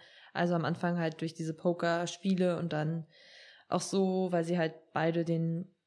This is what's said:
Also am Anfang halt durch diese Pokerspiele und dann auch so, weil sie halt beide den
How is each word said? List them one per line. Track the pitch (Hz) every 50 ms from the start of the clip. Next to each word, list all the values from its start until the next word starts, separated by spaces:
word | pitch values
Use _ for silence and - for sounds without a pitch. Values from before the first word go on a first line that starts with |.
| - - - - - - -
Also | - 175 175 175
am | 165 143
Anfang | 143 170 - 180 175 175 175
halt | 165 160 160 -
durch | 165 160 -
diese | - 160 160 156
Pokerspiele | - - 175 170 175 175 170 170 170 175 170 - - - 196 190 180 185 180 170
und | 160 170 160 151
dann | 151 151 156 165 165 156 - - - - - - - - - - - - -
auch | - 180
so, | - - 196 196 190 185 185 190 185 175
weil | 175 170 165
sie | 170 180
halt | 170 160 160 160 - - _ -
beide | - 160 165 165 170 165
den | 165 165 165 165 165 165 170 185 - _ _ _